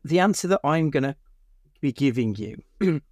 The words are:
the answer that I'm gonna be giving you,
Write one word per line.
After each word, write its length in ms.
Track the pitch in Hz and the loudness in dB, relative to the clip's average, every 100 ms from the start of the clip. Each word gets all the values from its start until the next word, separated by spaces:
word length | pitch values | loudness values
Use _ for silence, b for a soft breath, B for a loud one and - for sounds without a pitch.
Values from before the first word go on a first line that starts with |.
the 180 | 139 170 | 0 2
answer 280 | 190 185 175 | 2 2 0
that 120 | 196 | 0
I'm 240 | 143 160 160 | 2 0 2
gonna 260 | 147 135 139 _ _ _ _ _ _ | 0 -2 -6 _ _ _ _ _ _
be 100 | 147 | -6
giving 420 | 123 139 120 113 101 | 0 0 2 0 -2
you, 640 | 104 113 - - 190 151 - | -8 -12 -16 -2 0 0 -4